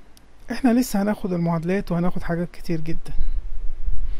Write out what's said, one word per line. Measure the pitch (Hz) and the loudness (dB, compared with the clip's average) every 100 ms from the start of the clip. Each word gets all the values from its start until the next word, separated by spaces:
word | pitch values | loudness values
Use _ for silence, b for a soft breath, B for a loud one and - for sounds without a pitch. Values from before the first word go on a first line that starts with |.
| - - - - - | -20 -20 -20 -20 -12
احنا | 233 262 | -4 0
لسه | 233 247 202 | 0 -2 -4
هناخد | 202 214 196 | -4 -4 -6
المعادلات | 180 170 165 165 196 208 | -4 -4 -4 -4 -6 -4
وهناخد | 170 175 175 | -4 0 0
حاجات | - 170 175 | -2 -4 -6
كتير | - - 165 | -8 -6 -2
جدًا، | 160 - - - - - - - - - - B B B | 0 0 0 4 4 4 0 -2 0 2 6 B B B